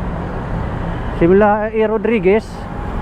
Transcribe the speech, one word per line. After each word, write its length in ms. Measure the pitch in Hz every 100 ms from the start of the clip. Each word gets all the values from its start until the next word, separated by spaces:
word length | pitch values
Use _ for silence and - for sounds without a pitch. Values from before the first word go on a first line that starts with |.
| - - - - - - - - - - - -
Simula 560 | 170 196 208 208 214
A. 80 | 220 220
Rodriguez, 560 | 214 214 233 180 214 - - - - - -